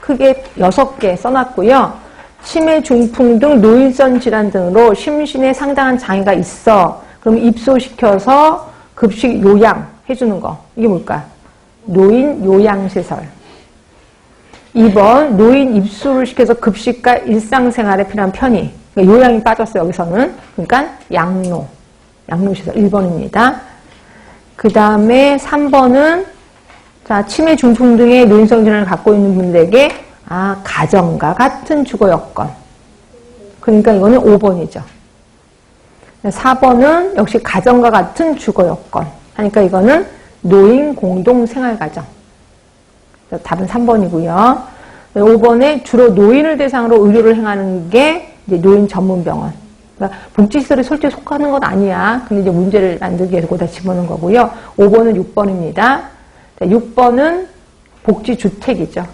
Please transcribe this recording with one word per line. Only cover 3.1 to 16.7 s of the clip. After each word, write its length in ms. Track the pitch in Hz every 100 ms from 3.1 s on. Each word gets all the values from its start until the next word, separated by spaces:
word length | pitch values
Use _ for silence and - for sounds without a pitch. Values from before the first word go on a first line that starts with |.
| - 247 233
등 220 | 285 285
노인성 580 | 214 233 269 254 262 254
질환 320 | 247 214 208
등으로 440 | 190 180 190 233
심신에 580 | 202 - 302 294 269 262
상당한 460 | 262 285 285 269 254
장애가 340 | - 196 196
있어. 720 | 180 180 - - 214 170 - - -
그럼 160 | 226 226
입소시켜서 1300 | 233 226 - 262 - - 226 196 196 269 311 320 - - _
급식 480 | - 226 196 254 202
요양 440 | 196 202 220 185 147 - _
해주는 320 | 262 240 190
거. 160 | - 151 - -
이게 120 | 226
뭘까? 360 | 180 - 151 143 _ _ _ _ _
노인 580 | - 180 190 226 285 277
요양시설. 760 | 190 190 214 196 190 190 175 151 156 - - - _ _ _ _ _ _ _ _ _ - _
이 180 | 240 226
번, 420 | 202 202 247 302 202
노인 400 | 220 269 269 214
입소를 480 | 202 - 277 262
시켜서 300 | 254 - 226
급식과 640 | 233 233